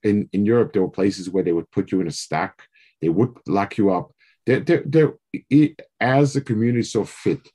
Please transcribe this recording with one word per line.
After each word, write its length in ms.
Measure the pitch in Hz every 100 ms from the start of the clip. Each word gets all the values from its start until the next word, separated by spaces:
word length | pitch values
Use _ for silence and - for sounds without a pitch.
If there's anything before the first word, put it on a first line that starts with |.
in, 260 | 107 104 -
in 120 | 95 104
Europe, 280 | 120 107
there 100 | 101
were 60 | 90
places 400 | - 98 98 90
where 140 | 92
they 100 | 87
would 180 | 85 82
put 200 | - 95
you 80 | 95
in 60 | 85
a 40 |
stack, 560 | 73 - 78 95 - _ _ _ _
they 80 | 80
would 220 | 82 127 - -
lock 300 | 95 101 -
you 140 | 101
up. 200 | 87 - _ _ _ -
They, 140 | 131
they, 220 | - 165 -
they, 200 | 156 151 - _ - -
it, 320 | 143 147 - - -
as 340 | 117 135 143
the 80 | 139
community 420 | 135 110 117 120
saw 220 | 110 113 87
fit, 420 | - - 78 -